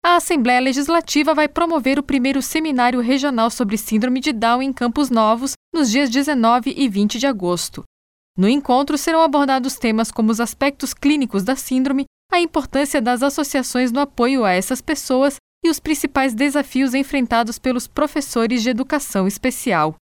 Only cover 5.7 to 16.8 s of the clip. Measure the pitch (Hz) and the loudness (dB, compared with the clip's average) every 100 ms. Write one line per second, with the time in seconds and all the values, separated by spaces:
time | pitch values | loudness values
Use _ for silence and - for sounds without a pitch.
5.7 | 339 269 226 285 240 277 277 226 247 240 | 0 2 2 2 0 0 2 2 2 0
6.7 | - 269 196 208 226 277 226 175 175 - | -2 0 2 0 0 -2 0 -2 -4 -6
7.7 | - - _ _ _ _ - 196 277 277 | -12 -18 _ _ _ _ 0 2 2 2
8.7 | 254 277 311 - 320 320 285 277 269 254 | 2 2 -2 0 2 4 2 2 0 -2
9.7 | - 233 220 226 - 220 226 233 - 285 | -4 -2 0 -2 0 0 2 -2 -2 -2
10.7 | 277 269 - 285 302 262 196 196 262 - | -2 -8 -2 0 2 0 -2 -2 -4 -2
11.7 | 254 262 269 277 _ _ 359 339 320 262 | -2 0 0 -4 _ _ 0 0 -2 -2
12.7 | 269 285 294 226 247 277 277 285 277 247 | -2 0 0 0 0 0 -2 -2 -2 -2
13.7 | 247 254 233 285 - 240 269 214 180 185 | -2 0 0 -2 0 0 2 2 0 0
14.7 | 254 - 294 - 254 277 277 _ _ 330 | -6 -4 -6 0 2 2 -2 _ _ -2
15.7 | 311 - 302 320 - 269 220 285 285 277 | -2 -2 -2 -2 0 0 0 0 0 -2
16.7 | 254 | 0